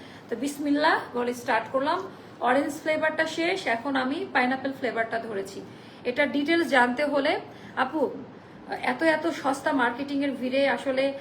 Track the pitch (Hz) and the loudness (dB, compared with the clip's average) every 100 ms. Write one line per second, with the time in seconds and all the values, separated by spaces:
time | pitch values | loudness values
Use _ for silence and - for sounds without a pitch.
0 | - - - 220 285 - 294 285 320 403 | -18 -18 -8 -4 -4 -2 2 4 4 4
1 | - 240 247 247 - 220 - 175 185 370 | 0 -2 -2 -2 0 0 0 0 0 0
2 | 381 - - - 240 269 311 - 311 311 | -4 -12 -18 -2 2 4 2 -2 -2 2
3 | 311 311 320 - 330 381 - 233 285 269 | 2 2 0 0 0 0 0 -2 0 0
4 | 254 320 381 269 247 262 277 262 247 214 | 0 -2 0 2 2 0 -4 -4 -2 0
5 | 226 226 226 196 190 - - - - - | -2 -4 -4 -6 -6 -10 -14 -16 -18 -8
6 | 247 254 285 277 294 339 277 254 247 254 | -2 0 2 2 4 4 4 4 4 2
7 | 294 277 285 392 - - - - 262 311 | 0 2 2 0 -4 -14 -8 -4 -2 0
8 | 247 - - - - - - - 247 247 | -2 -2 -12 -18 -20 -18 -10 -4 -2 2
9 | 320 311 330 285 269 277 311 277 240 247 | 4 4 0 0 -2 0 2 2 2 0
10 | 277 285 285 233 247 269 277 247 277 262 | -4 0 0 -2 0 2 2 2 0 0
11 | 277 277 | 0 -2